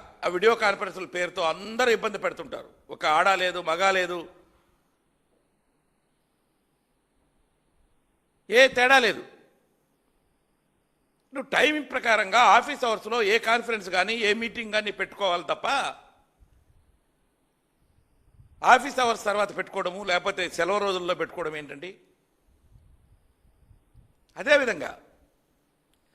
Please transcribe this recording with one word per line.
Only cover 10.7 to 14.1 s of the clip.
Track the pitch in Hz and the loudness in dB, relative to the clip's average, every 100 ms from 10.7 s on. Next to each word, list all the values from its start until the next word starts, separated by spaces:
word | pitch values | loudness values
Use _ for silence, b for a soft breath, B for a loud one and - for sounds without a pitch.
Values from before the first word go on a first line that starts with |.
| _ _ _ _ _ _ | _ _ _ _ _ _
నువ్వు | 269 - | -12 -2
టైమింగ్ | 165 277 302 - | 2 2 0 -4
ప్రకారంగా | 254 240 214 214 214 220 | -4 0 2 4 6 8
ఆఫీస్ | 226 254 277 240 | 8 4 -4 -2
అవర్స్‌లో | 208 214 240 | -2 -4 -2
ఏ | 202 226 | 2 2
కాన్ఫరెన్స్ | 220 233 226 220 185 | 2 -2 -2 -8 -4
కానీ | 180 190 | -2 -2